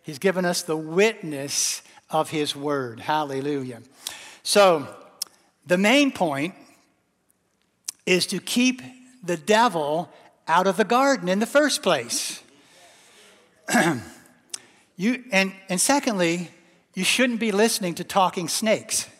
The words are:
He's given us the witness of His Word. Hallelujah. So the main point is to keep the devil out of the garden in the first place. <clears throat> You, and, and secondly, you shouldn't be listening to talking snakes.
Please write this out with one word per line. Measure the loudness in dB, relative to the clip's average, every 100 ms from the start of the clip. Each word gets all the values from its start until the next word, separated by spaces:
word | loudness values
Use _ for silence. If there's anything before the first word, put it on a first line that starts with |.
He's | -14 -2
given | 0 0
us | -2 -2
the | -4
witness | -6 -2 2 2 0 -10 -8 -6 -2 -2 -4 _ -20 _
of | -2 -2
His | -2 -4
Word. | -4 -4 -4 -4 -8
Hallelujah. | -4 -2 -2 -6 -4 -4 -6 -12 -20 _ -14 -14 -18 -12
So | 0 6 6 4 -2 -16 -20 _ -16 _ _ _ -2
the | 2
main | 4 4 2
point | 0 -2 -2 -6 -8 -20 _ _ _ _ _ _ _ _ _ _ _ -16 _
is | 0 0 0
to | -6
keep | -2 2 2 0 -12 -20 -20 _
the | -6
devil | -6 2 4 4 2 -2 -2 -4 -14 -20 _ 2
out | 2
of | 4 0
the |
garden | 2 4 4 2 0
in | -2
the |
first | 2 2 2 0
place. | 0 0 -2 -6 -6 -10 -18 _ _ -20 -20 _ _ -20 -20 _ _ _ -2
<clears throat> | 2 2 0 -8 -20 _ _ _ -18 _ _ _ -4
You, | -2 -2 0
and, | 0 0 -4 -6
and | -2
secondly, | 2 2 0 0 0 0 -6 -14 _ _ _
you | -4
shouldn't | -2 2 2 2
be | 0
listening | 2 2 2 -4
to | -6
talking | -2 2 2 0 -4
snakes. | -2 0 0 0 -6 -6